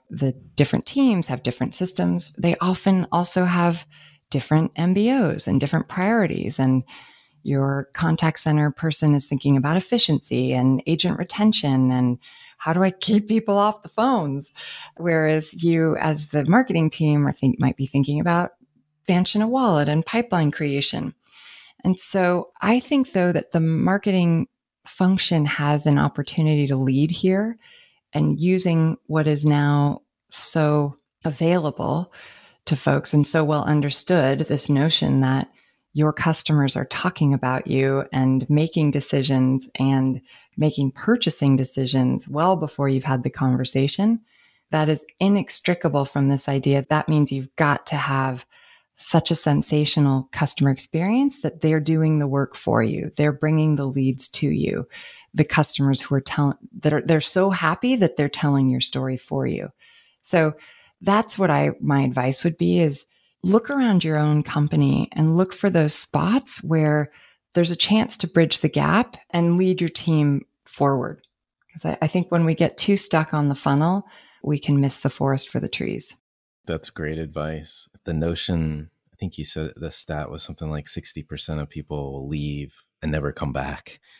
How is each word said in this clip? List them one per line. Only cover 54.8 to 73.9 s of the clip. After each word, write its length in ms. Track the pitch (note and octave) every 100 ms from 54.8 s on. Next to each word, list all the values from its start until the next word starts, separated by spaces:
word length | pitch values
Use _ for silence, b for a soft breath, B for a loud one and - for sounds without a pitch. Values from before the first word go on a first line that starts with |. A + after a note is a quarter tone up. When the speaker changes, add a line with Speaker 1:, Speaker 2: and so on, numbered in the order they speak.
| - B B B B
Speaker 1:
The 100 | D3+
customers 580 | D3+ - D3+ - C#3 C3+
who 120 | - C#3
are 60 |
telling, 360 | - - C#3+ - - -
that 140 | D3+
are, 80 | D3+
they're 180 | A#2+ D#3+
so 300 | - F#3 F#3+
happy 460 | F3+ E3 E3+ B3 B3+
that 200 | F#3+ -
they're 140 | C#3+
telling 400 | - D3 C#3 C3
your 100 | B2+
story 360 | - C3 C3 C3
for 300 | - D3 C3
you. 220 | - - _ b b b b
So 320 | - F3 D#3 D3+ B B B B
that's 380 | - G3+ A3+ -
what 100 | F#3
I, 220 | C#3+ D3 -
my 200 | C#3+ C#3
advice 400 | C3+ C3 B2+ C3+
would 160 | F3 D#3+
be 200 | F3 F3
is 260 | D#3+ C3+ - _ _ _
look 300 | F3+ G#3 A#3
around 320 | C#4+ B3 F#3+
your 140 | D#3 D3+
own 260 | D3+ D3+
company 640 | D3+ D3+ D3 D#3 C#3 C3+ -
and 220 | - D#3+ E3
look 160 | F#3
for 200 | - G3+
those 240 | F3 D3+ -
spots 680 | - D3 E3 B3 - -
where 480 | - D#3+ D3+ D3+ D3 b b b _ F3
there's 160 | E3+
a 40 | E3+
chance 420 | - G#3+ - -
to 100 | E3+
bridge 320 | - D#3+ -
the 100 | D#3
gap 480 | D3+ C#3+ F#3 B3 - _
and 260 | F3 E3+ F3
lead 240 | F#3 F#3
your 80 | E3+
team 560 | - - D#3 D3 C#3 - _ _
forward. 600 | - C#3+ C3+ C3 D#3 _ _ _ _ _
'Cause 120 | E3 E3
I, 120 | -
I 40 | D#3
think 220 | F3+ F3
when 160 | E3+ E3
we 80 |
get 240 | D#3+ E3 -
too 200 | - G3+
stuck 360 | - D#3+ D#3
on 160 | D#3 C#3+
the 60 | C#3+
funnel, 500 | - C#3 D#3+